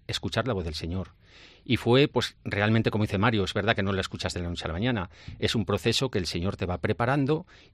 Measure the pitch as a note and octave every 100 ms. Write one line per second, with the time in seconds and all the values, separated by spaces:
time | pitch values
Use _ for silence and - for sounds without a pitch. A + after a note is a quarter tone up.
0 | - - G2+ - A2 G2 E2 D#2+ E2 F#2
1 | F2+ - - - - - - A#2+ A#2 B2
2 | D3+ B2 - - - G2+ G#2 A2+ A2 G#2+
3 | G#2+ G2 A2+ A2 F#2 G#2+ G2+ A2+ G2 F#2+
4 | F#2 F#2+ F2+ F2+ F2 E2+ E2 E2 A#2+ A#2
5 | F2 - - - A2 A#2+ G2 G2+ A#2 A2
6 | C3+ G#2 F#2 F2 F#2 - F2+ F2+ - -
7 | A#2 C#3+ C3+ D#3 - - -